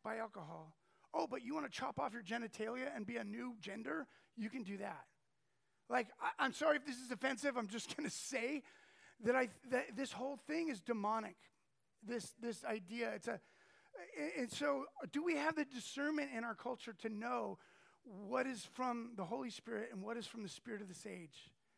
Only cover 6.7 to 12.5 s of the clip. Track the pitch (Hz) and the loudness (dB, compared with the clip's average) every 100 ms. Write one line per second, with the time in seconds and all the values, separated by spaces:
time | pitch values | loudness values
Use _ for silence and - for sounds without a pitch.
6.7 | 302 285 247 254 226 262 254 285 247 208 | 6 2 -6 -4 2 4 4 4 4 2
7.7 | 226 - - 277 - - 254 240 294 - | -2 -2 -2 -2 -2 0 2 2 0 -2
8.7 | - - - - - 220 254 247 - 254 | -14 -20 -20 -20 0 4 6 4 0 0
9.7 | 254 - 214 269 - 269 285 - 320 320 | 2 2 -2 -2 0 -2 -4 -2 0 0
10.7 | 214 226 226 208 220 214 180 - _ _ | 0 0 2 4 2 0 -8 -20 _ _
11.7 | _ _ _ 208 240 - - 233 | _ _ _ -4 -2 -4 -4 -4